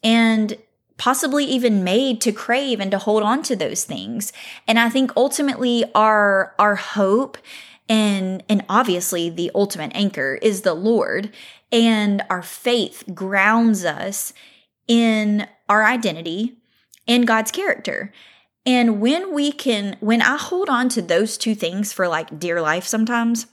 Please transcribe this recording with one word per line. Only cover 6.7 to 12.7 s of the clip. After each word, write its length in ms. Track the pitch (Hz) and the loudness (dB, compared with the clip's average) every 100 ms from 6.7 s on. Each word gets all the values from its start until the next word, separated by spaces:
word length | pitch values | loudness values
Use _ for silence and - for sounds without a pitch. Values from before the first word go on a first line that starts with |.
hope 640 | 202 - 208 196 214 269 - - - - - - | 2 -4 0 2 2 0 -8 -20 -20 -20 -20 0
and, 540 | 220 214 196 185 190 - | 2 2 0 -2 -6 0
and 160 | 202 - | -2 2
obviously 600 | 202 247 175 175 180 170 | 0 2 0 -2 -4 -4
the 200 | 170 175 | -4 -2
ultimate 380 | - 202 185 151 | 0 -2 -2 -8
anchor 440 | - 202 190 135 135 | -2 -2 -2 -4 0
is 200 | 220 196 | 0 2
the 120 | 185 | -2
Lord, 560 | 160 202 226 - 143 208 - - - _ | 0 2 2 0 -2 -6 -14 -20 -20 _
and 500 | 233 226 220 208 196 - | 2 4 4 2 0 -2
our 140 | 180 | -6
faith 600 | 170 - 254 | -8 -6 -2